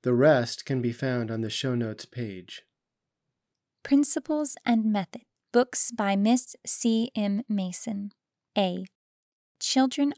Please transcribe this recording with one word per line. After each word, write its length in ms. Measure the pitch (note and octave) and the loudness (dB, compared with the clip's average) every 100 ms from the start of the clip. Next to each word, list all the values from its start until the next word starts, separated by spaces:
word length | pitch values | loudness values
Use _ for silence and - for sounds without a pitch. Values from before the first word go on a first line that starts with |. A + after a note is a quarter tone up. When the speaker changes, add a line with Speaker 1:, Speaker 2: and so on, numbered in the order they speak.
Speaker 1:
The 100 | B2+ | 2
rest 520 | B2 C#3+ C#3 A#2+ - - | 4 6 6 2 -6 -4
can 160 | C3 | -2
be 100 | A#2+ | -2
found 400 | A#2 C3+ B2 A2+ | -2 -2 -2 -4
on 100 | A2+ | -4
the 80 | A2 | -4
show 240 | - C3+ | -4 -2
notes 320 | A#2+ A2+ G#2+ - | -2 -2 -6 -12
page. 560 | - A2+ F#2+ F2+ - _ _ _ _ _ _ _ _ _ _ _ _ | -10 -8 -10 -16 -20 _ _ _ _ _ _ _ _ _ _ _ _
Speaker 2:
Principles 720 | - C#4 C#4+ - - D4+ D4 - - | 2 4 4 0 -2 -2 -2 -4 0
and 200 | A3+ A3 | 2 2
Method. 380 | G#3 F#3 - _ _ _ | 0 -4 -12 _ _ _
Books 380 | A#3+ B3+ - - | 2 2 0 -2
by 240 | A#3+ G3+ G3 | -2 0 2
Miss 400 | G#3 B3 - - - | 4 2 0 -10 -4
C 440 | - A#3 A3+ A#3 - | 0 2 0 -2 -2
M 260 | G3+ G3+ B3 | -2 -4 -2
Mason. 640 | G#3 F#3 F3+ - G3+ G3+ _ _ _ _ - | -4 -4 -6 -6 -8 -8 _ _ _ _ -2
A. 300 | F#3+ F3+ F#3 _ _ _ _ _ _ _ | 0 -2 -10 _ _ _ _ _ _ _
Children 540 | - C4 C4 - C#4+ | -2 2 2 2 -2